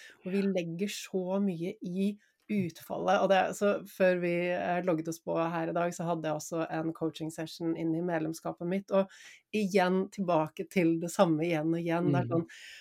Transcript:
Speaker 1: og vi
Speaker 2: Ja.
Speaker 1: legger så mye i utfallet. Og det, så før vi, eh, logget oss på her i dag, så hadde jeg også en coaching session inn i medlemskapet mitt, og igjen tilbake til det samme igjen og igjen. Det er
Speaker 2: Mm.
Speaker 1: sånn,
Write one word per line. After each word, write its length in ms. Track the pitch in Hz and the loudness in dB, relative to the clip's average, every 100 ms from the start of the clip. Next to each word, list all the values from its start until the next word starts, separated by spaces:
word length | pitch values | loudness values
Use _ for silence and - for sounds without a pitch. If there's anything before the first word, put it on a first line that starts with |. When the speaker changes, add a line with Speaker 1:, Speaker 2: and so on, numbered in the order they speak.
| - - | -20 -14
Speaker 1:
og 120 | 185 | -4
vi 120 | 196 | 0
Speaker 2:
Ja. 100 | 196 | 2
Speaker 1:
legger 340 | 185 170 170 202 | 0 -2 -4 -6
så 520 | - - 190 180 196 | -6 -6 -4 -2 0
mye 320 | 202 165 175 - | 0 -2 -6 -6
i 300 | 180 185 202 208 _ _ - | -6 -2 -2 -4 _ _ -4
utfallet. 720 | 208 175 - - 165 180 190 | -2 -2 -6 -8 -2 2 4
Og 60 | 190 | 4
det, 100 | 190 190 175 | 4 2 0
så 160 | 202 202 196 | 0 0 -4
før 320 | - 185 180 | 2 2 2
vi, 120 | 175 175 175 | 0 0 0
eh, 300 | 175 180 175 | -2 -2 0
logget 240 | 180 160 160 | 0 0 -2
oss 100 | 165 | -6
på 140 | 175 165 | -2 0
her 300 | 165 170 165 | 0 -2 -2
i 40 | |
dag, 180 | 170 175 175 | 0 -2 -2
så 100 | 170 | -2
hadde 220 | 170 160 | -2 -2
jeg 80 | 151 | -4
også 300 | - 165 160 | -4 -4 -4
en 240 | 160 160 | -4 -4
coaching 380 | 160 160 156 156 | -4 -4 -4 -8
session 420 | 160 160 - 165 165 | -8 -10 -4 -4 -2
inn 200 | 165 160 | 0 0
i 60 | |
medlemskapet 640 | 180 165 156 165 165 - 175 | 0 -2 -2 -6 -8 -6 -2
mitt, 240 | 196 - | -2 0
og 180 | 196 196 - - - _ | 2 2 -4 -20 -20 _
igjen 600 | 214 196 190 180 185 196 | -2 2 4 4 2 0
tilbake 560 | - 180 160 156 - 170 | -2 2 2 2 -4 -2
til 300 | 190 165 165 | 2 4 2
det 100 | 170 | 0
samme 320 | - 180 151 | 4 4 4
igjen 320 | 170 160 160 | 2 0 0
og 60 | 170 | 0
igjen. 300 | 170 165 175 | 0 0 2
Det 100 | 175 | 2
er 40 | 117 | 2
Speaker 2:
Mm. 80 | 170 | 0
Speaker 1:
sånn, 120 | 165 - - - | -2 -8 -20 -20